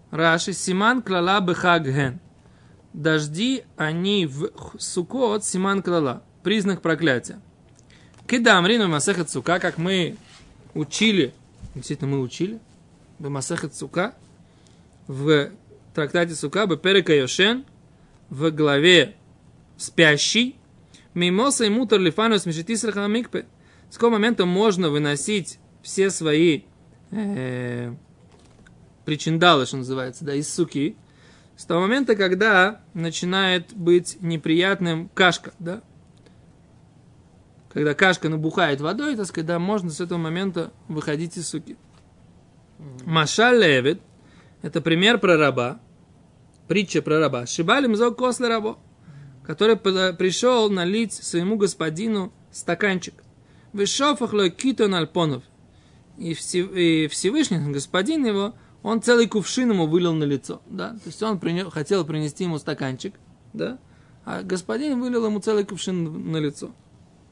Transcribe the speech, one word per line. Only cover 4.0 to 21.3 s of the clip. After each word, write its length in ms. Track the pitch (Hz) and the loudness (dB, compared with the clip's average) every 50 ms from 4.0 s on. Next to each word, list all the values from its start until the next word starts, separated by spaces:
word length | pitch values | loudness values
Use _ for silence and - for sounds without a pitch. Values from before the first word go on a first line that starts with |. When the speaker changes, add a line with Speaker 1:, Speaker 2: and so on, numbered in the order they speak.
| 180 196 208 202 175 | 0 0 0 0 0
Speaker 1:
в 260 | 147 131 143 170 - - | -2 -4 -6 -6 -8 -8
х-, 240 | - - - - - | -10 -16 -16 -14 -12
Суккот, 680 | - - - 185 170 - - 269 254 214 208 214 - | -10 -6 -4 -4 -4 -4 -2 -2 0 0 0 -2 -4
симан 360 | - - 185 190 196 196 196 - | -4 -4 -2 0 0 0 0 0
клала, 400 | 180 175 165 151 131 117 - - _ _ _ - | 0 0 0 0 0 -2 -6 -10 _ _ _ -2
признак 400 | 180 214 220 190 202 185 - - | 0 0 0 0 0 -2 -2 0
проклятия. 580 | 170 160 143 160 151 127 117 - - - - - - - _ _ _ _ _ - - - - - - - - - | -2 0 0 2 0 0 0 -2 -8 -14 -18 -20 -20 -20 _ _ _ _ _ -20 -20 -20 -20 -20 -20 -20 -20 -6
Кидам 400 | - 240 254 226 233 202 180 170 | -4 -2 2 4 6 6 6 6
рину 220 | 190 240 233 208 180 | 4 2 2 2 2
масехет 420 | 156 143 135 196 196 180 165 - | 0 0 0 -2 -2 -2 -4 -6
сука, 280 | - 151 120 160 175 185 | -6 -6 -2 -2 -2 0
как 180 | 185 175 - 160 | -2 -2 -4 -2
мы 380 | 165 185 190 185 170 135 - - - - - - - - - - - - - | -2 -2 0 0 -2 -2 -4 -10 -16 -20 -20 -20 -20 -20 -20 -20 -20 -12 -8
учили, 580 | 151 151 - - - 208 226 208 185 139 120 - - - - - - - - - | -8 -8 -6 -2 0 2 2 4 2 2 0 -2 -8 -20 -20 -20 -20 -18 -16 -14
действительно 420 | 135 123 - 151 143 147 139 139 | -12 -10 -10 -8 -6 -4 -4 -2
мы 40 | 139 | -2
учили, 400 | 127 117 - - 170 202 226 220 - _ - - _ _ _ _ _ - - - | -4 -4 -6 -6 -6 -6 -6 -10 -16 _ -20 -20 _ _ _ _ _ -20 -18 -12
в 120 | 151 139 | -10 -8
масехет 440 | 143 139 - - 170 165 - 151 - | -6 -6 -6 -6 -6 -6 -6 -8 -10
сука, 400 | - 156 131 - 175 185 247 - - - - - - - _ _ _ - - _ _ - _ _ _ - | -12 -12 -8 -4 -4 -4 -4 -6 -12 -20 -20 -20 -20 -20 _ _ _ -20 -20 _ _ -20 _ _ _ -16
в 420 | - 135 131 143 151 156 147 143 - - - _ - - - - - - | -12 -10 -2 2 4 4 4 2 0 -6 -16 _ -20 -20 -20 -20 -10 -6
трактате 400 | 165 151 139 - 175 175 170 160 | -4 -4 0 0 0 0 0 -2
сука, 320 | - - 143 139 185 220 | -6 -6 -4 -2 0 0
б 100 | 196 160 | 0 0
перека 380 | - - 185 196 196 170 180 156 | 0 2 2 4 4 4 4 4
йошен, 500 | 143 131 123 - - 185 214 240 262 269 - - _ _ _ _ _ _ _ _ _ _ - | 4 4 2 2 2 2 2 2 0 -4 -10 -20 _ _ _ _ _ _ _ _ _ _ -14
в 220 | 147 131 156 160 | -6 -2 -2 0
главе 680 | 151 147 151 147 143 139 151 180 180 170 131 - - - _ - - _ _ - - - - _ _ - | 0 2 2 2 4 4 6 8 8 8 6 4 0 -10 _ -20 -20 _ _ -20 -20 -20 -20 _ _ -14
спящий, 800 | - - - 175 165 151 147 143 - - - 220 247 254 - - - _ _ - - _ - - - _ - | -14 -4 2 4 6 6 6 4 2 0 2 2 0 0 -2 -10 -20 _ _ -20 -20 _ -20 -20 -18 _ -4
мимоса 500 | 175 175 180 | -2 0 2